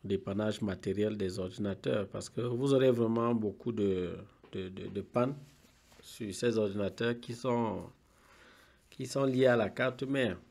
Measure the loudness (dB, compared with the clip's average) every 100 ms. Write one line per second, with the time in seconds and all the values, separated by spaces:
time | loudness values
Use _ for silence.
0 | -2 -4 -2 0 0 0 -4 -2 -2 0
1 | 0 0 -4 -2 -6 -4 -4 -2 -2 -2
2 | -2 -8 -8 -4 -2 0 4 6 6 6
3 | 4 4 2 2 0 -4 -6 0 2 2
4 | -2 -6 -14 -20 -12 -10 -8 -10 -8 -8
5 | -2 0 0 -2 -14 -20 -20 _ _ -20
6 | -20 -10 -8 0 2 2 0 0 -4 0
7 | -2 -2 -8 -6 -2 0 0 -4 -10 -18
8 | _ _ -20 -20 -20 -20 -20 _ _ -12
9 | -6 0 2 6 6 6 2 0 -2 -2
10 | -2 0 0 -2 -12